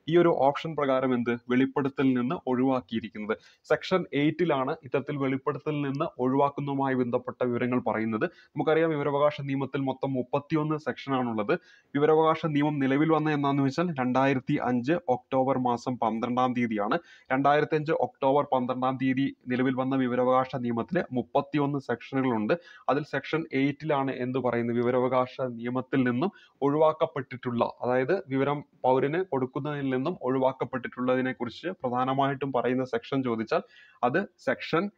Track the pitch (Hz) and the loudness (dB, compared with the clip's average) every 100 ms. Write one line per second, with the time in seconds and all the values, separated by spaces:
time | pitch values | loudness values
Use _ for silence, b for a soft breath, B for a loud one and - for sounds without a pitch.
0 | 147 175 170 - 135 139 165 147 139 131 | 2 4 4 4 2 2 -4 -4 0 2
1 | 131 120 120 120 - 123 135 147 135 - | 2 0 0 -2 0 2 2 0 -2 2
2 | 135 127 123 180 127 123 135 127 - 113 | 2 2 0 -4 -2 0 2 0 -2 -6
3 | 107 107 104 - b b - 147 - 185 | -6 -8 -6 -6 b b -2 -2 0 -2
4 | 160 143 151 151 170 139 131 127 127 143 | 0 0 0 2 0 0 -2 -6 -4 -4
5 | 143 139 135 135 147 143 156 147 143 139 | -4 -4 -2 -2 -4 -6 -4 -4 -4 -4
6 | 165 - 127 139 139 143 143 139 135 127 | -6 -2 0 2 2 0 -4 -2 0 0
7 | 120 123 123 - 123 120 123 123 110 107 | 0 -2 -6 -4 -2 0 0 0 -2 -2
8 | 110 110 180 B B 147 151 160 165 147 | -2 -2 -4 B B -4 0 2 2 0
9 | 143 143 147 - 139 139 135 139 135 131 | -2 2 2 0 -4 -4 -4 -2 -4 -2
10 | 139 127 123 139 - 156 151 151 - - | -2 -2 -2 -4 0 -2 0 -2 -4 -6
11 | 139 131 120 110 104 - b b b 143 | -2 -2 0 -2 0 -2 b b b 2
12 | 156 156 160 160 165 143 151 147 135 139 | 4 6 4 2 0 0 0 2 2 2
13 | 156 156 156 147 143 143 135 151 180 135 | 4 4 2 2 2 2 2 0 -2 0
14 | 127 127 135 131 - 147 123 123 123 175 | 0 2 4 2 0 -2 0 0 0 0
15 | - 120 - 131 131 127 123 113 135 120 | 0 -4 0 0 2 0 0 -2 -4 -2
16 | 113 113 117 123 123 123 117 104 104 - | -2 -2 -2 0 0 0 0 0 0 -2
17 | B B - 131 143 147 147 156 151 - | B B -4 0 4 2 2 0 0 -2
18 | 123 - 135 143 139 131 127 127 131 131 | -4 0 2 2 2 0 0 -2 -2 0
19 | 135 131 139 - 123 123 131 127 131 135 | 0 0 -2 -6 -4 0 0 0 0 0
20 | 127 123 127 131 127 135 120 117 113 175 | 0 2 2 2 0 -4 -4 -4 -2 -4
21 | - 127 - 143 139 147 143 143 - 117 | -2 -4 0 -2 0 0 0 -2 -4 -6
22 | - 135 131 110 107 175 B B - 139 | -4 -2 0 0 0 -2 B B -2 -2
23 | 147 139 - 160 165 135 139 139 151 139 | -2 -6 -2 -4 -2 0 0 0 -2 0
24 | 135 123 123 127 120 117 120 120 120 123 | -2 -4 -4 -2 0 0 0 0 2 2
25 | 127 127 127 - 127 117 120 127 127 135 | 2 2 0 -4 -6 -6 -4 -4 0 0
26 | 123 120 185 B B _ 139 151 156 156 | 2 2 -2 B B _ 0 4 4 4
27 | 165 143 - 127 127 117 107 - 120 127 | -2 -2 -10 -8 -4 -2 -2 -2 -2 0
28 | 135 196 131 135 139 147 - _ 127 131 | 0 -2 -2 0 0 -2 -8 _ 2 2
29 | 139 170 190 135 127 147 147 143 135 131 | 2 -2 -2 -2 -2 -4 -6 -4 -2 -2
30 | 151 185 127 131 131 - 135 127 117 123 | -2 -4 -2 0 0 0 -6 -6 -8 -4
31 | 127 131 127 - 120 - 165 185 127 123 | 0 0 -2 -4 -8 -8 -10 -6 -4 -2
32 | 131 135 139 135 139 135 123 127 127 117 | 0 0 0 -2 -2 0 0 0 -2 -6
33 | - 135 127 113 110 165 - B B B | -4 -2 -2 -2 -2 -2 -4 B B B
34 | 123 160 202 _ 135 120 - 160 202 | 0 0 -4 _ -4 -4 -2 -2 -2